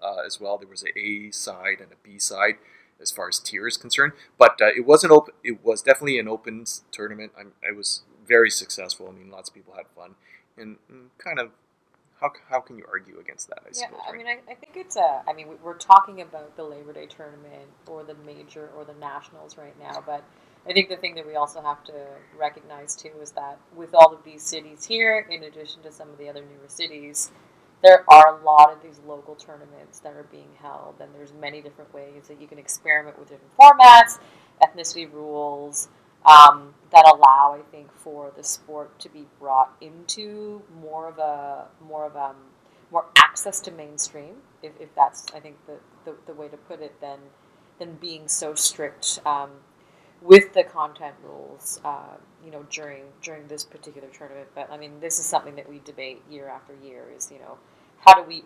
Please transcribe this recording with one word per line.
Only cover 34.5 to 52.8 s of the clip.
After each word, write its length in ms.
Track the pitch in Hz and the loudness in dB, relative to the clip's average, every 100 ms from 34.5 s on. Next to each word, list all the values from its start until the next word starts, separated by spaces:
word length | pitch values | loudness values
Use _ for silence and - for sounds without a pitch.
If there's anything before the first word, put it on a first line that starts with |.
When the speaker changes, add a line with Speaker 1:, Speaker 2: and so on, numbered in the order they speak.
| - | -2
Speaker 2:
ethnicity 500 | 156 175 165 175 156 | -2 -4 -16 -14 -18
rules, 800 | 151 151 147 147 143 147 143 - _ _ _ 156 | -18 -14 -10 -10 -12 -16 -16 -16 _ _ _ 8
um, 480 | 151 147 143 143 _ - | 12 10 8 -6 _ 4
that 140 | 165 156 | 8 10
allow, 500 | 147 139 135 143 147 | 10 6 6 2 -2
I 40 | - | -16
think, 200 | 151 143 | -20 -20
for 380 | - 160 147 143 143 | -20 -20 -18 -18 -16
the 80 | |
sport 540 | 151 - - 151 147 - | -14 -14 -14 -16 -16 -20
to 100 | - | -20
be 180 | 151 147 _ | -20 -20 _
brought 340 | 139 131 131 - | -2 0 0 -4
into 800 | 156 165 175 220 208 214 208 208 185 165 | -20 -20 -14 -14 -14 -16 -18 -18 -20 -20
more 260 | 156 160 165 | -16 -16 -14
of 100 | 160 | -8
a, 480 | 151 143 143 139 - _ 156 | -8 -8 -12 -16 -18 _ -18
more 180 | 151 | -14
of, 120 | 151 147 | -14 -12
um, 200 | 139 135 _ _ _ _ _ | -12 -14 _ _ _ _ _
more 160 | 170 - 147 | -10 -2 2
access 440 | - - 202 - | 2 0 -12 -14
to 100 | 185 | -16
mainstream, 640 | 165 147 147 - 151 147 247 _ _ | -20 -18 -14 -14 -14 -20 -20 _ _
if, 100 | 156 156 | -20 -20
if 140 | 156 | -10
that's, 300 | 156 135 - - | -2 -2 -4 -20
I 60 | 156 | -20
think, 160 | 151 143 - | -20 -20 -20
the, 120 | 147 _ _ | -20 _ _
the, 120 | 165 151 - | -20 -20 -20
the 80 | |
way 140 | 151 147 | -20 -20
to 80 | 147 | -20
put 240 | - 160 | -20 -20
it, 180 | 147 - | -20 -20
than, 200 | 143 139 139 _ _ _ _ - | -20 -20 -20 _ _ _ _ -20
than 160 | 170 | -20
being 340 | 156 175 156 156 | -20 -20 -18 -12
so 260 | - 156 | -10 -10
strict, 640 | 151 - - 143 - - - | -8 -8 -8 -14 -12 -12 -8
um, 260 | 151 143 139 139 _ _ _ _ _ _ | -8 -8 -10 -20 _ _ _ _ _ _
with 320 | 175 196 196 | 6 6 6
the 120 | 190 | -4
content 500 | 175 165 151 147 147 139 | -4 -6 -10 -12 -20 -20
rules, 580 | 143 143 139 143 - - | -20 -20 -20 -20 -18 -16
uh, 320 | 147 139 - - _ _ | -14 -14 -18 -20 _ _
you 60 | 160 | -20
know, 160 | 147 143 | -20 -18
during, 340 | 160 | -18